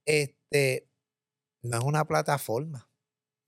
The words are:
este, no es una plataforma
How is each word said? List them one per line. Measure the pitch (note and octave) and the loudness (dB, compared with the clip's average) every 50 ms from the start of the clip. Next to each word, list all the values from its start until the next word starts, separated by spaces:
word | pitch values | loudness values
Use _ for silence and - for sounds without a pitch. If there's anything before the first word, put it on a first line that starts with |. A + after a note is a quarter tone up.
| _ | _
este, | - D#3 D3+ D3 C#3 - _ _ _ - C#3+ C#3 C3 B2+ - - _ _ _ _ _ _ _ _ _ _ _ _ _ _ _ - | 0 2 2 0 -2 -6 _ _ _ 0 2 2 2 0 -2 -6 _ _ _ _ _ _ _ _ _ _ _ _ _ _ _ -8
no | A#2+ A#2+ A#2 | -4 -2 0
es | B2 | 0
una | C#3 D3+ D3+ D3+ | 0 2 0 0
plataforma | - D#3 D3+ D#3 - D3 C3 - - A2 B2 D3+ E3 D3 A#2+ - _ _ _ _ _ _ _ _ _ _ _ _ | 2 0 0 0 0 -2 -2 -2 -4 -4 -4 -4 -6 -10 -14 -16 _ _ _ _ _ _ _ _ _ _ _ _